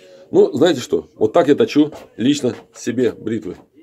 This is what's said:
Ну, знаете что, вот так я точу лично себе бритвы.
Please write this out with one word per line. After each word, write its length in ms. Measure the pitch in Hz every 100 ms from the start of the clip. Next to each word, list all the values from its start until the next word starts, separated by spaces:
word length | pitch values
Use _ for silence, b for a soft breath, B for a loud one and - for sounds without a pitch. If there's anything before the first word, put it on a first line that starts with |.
| b b b
Ну, 200 | 175 202
знаете 280 | 139 170 151
что, 280 | - 85 -
вот 180 | - 107
так 160 | - 131
я 60 |
точу 380 | 135 113 147 147 B B -
лично 400 | 117 147 123 104 -
себе 380 | - - 117 117
бритвы. 440 | - - 110 90 85 _ _